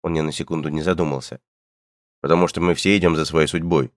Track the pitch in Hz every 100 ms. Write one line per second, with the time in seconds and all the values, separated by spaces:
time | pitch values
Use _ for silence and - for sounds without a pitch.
0 | 85 82 78 - - 82 73 76 80 85
1 | 80 69 - 62 _ _ _ _ _ _
2 | _ _ 69 85 87 - 87 82 95 101
3 | 87 78 76 80 73 87 85 82 64